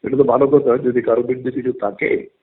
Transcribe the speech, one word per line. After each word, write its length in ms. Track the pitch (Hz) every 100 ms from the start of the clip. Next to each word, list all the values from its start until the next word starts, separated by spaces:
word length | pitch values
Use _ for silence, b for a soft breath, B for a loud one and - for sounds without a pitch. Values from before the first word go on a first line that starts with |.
এটা 140 | - 131
তো 60 |
ভালো 240 | 127 120 139
কথা, 300 | 143 127 123
যদি 240 | 123 120
কারো 220 | 117 117
বিরুদ্ধে 280 | 123 127 131
কিছু 200 | 131 123
থাকে 560 | 120 101 98 - - - _